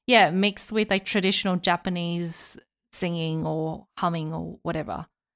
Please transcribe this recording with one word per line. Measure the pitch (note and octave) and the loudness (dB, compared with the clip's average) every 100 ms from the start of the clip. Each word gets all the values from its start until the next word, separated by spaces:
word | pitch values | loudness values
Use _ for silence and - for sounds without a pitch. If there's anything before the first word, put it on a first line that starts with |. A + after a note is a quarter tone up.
| - | 4
yeah, | A#3 E3+ | 8 8
mixed | F#3 G3+ G3 - | 6 2 0 -2
with, | A3 A3 | 0 0
like, | G3 | 0
traditional | F#3+ G#3 F#3+ F#3+ G3 F3+ | 0 0 2 2 0 0
Japanese | F3+ F3 F#3+ F3+ E3+ E3+ E3+ - - - - _ _ | 2 0 -2 -4 -4 -4 -4 -6 -8 -10 -16 _ _
singing | - F3+ E3+ D#3+ D#3+ D#3+ | -6 -4 -2 -2 -2 -2
or | D#3+ D#3+ - - - | -2 -4 -6 -12 -4
humming | F3 E3+ D#3 | -2 -2 -4
or | D#3+ E3 - | -6 -8 -10
whatever. | E3 E3 - - D#3+ _ _ | -6 -6 -6 -8 -10 _ _